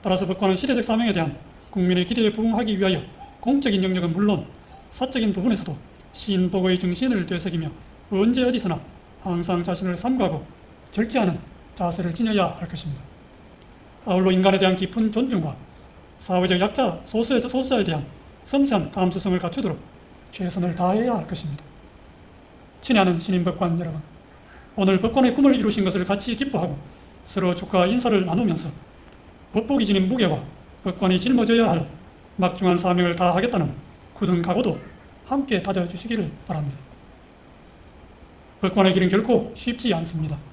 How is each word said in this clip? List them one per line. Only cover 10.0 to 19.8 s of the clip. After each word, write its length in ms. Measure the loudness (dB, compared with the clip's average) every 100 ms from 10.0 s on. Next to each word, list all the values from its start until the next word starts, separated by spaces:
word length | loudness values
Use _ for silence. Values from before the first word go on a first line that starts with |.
| -2 0 0 -2 -10 -20 -20 -20 -8
절제하는 460 | -4 0 0 0 -2 -10 -20 -20 -4
자세를 380 | -4 -2 -4
지녀야 420 | -2 0 2 0 -2
할 100 | -10
것입니다. 360 | -8 -10 -10 -14 -20 -20 -20 -20 -20 -20 -20 -20 -12 -2
아울러 260 | 2 4
인간에 260 | 4 4 4
대한 180 | 4 2
깊은 360 | -2 0 0
존중과 440 | 0 0 -2 -4 -8 -16 -20 -20 -20 -20 -18
사회적 400 | -2 0 2 2
약자, 400 | 2 2 0 -2
소수의-, 380 | -4 -2 2 0
소수자에 420 | 0 -2 0 0
대한 220 | 2 -2 -4 -14 -20 -18
섬세한 480 | -2 2 4 2 0
감수성을 460 | 0 0 0 0 0
갖추도록 400 | -2 -4 -4 -4